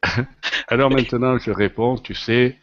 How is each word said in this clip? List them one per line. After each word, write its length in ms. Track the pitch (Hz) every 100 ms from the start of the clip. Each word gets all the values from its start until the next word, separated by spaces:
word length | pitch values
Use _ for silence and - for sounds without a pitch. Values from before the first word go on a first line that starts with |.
<laughs> 640 | 92 107 135 - - - -
Alors 220 | 117 135
maintenant, 480 | 135 120 120 127 127
je 120 | -
réponds, « 460 | 95 101 - 117 127
Tu 160 | -
sais, 440 | 92 - 117 123 -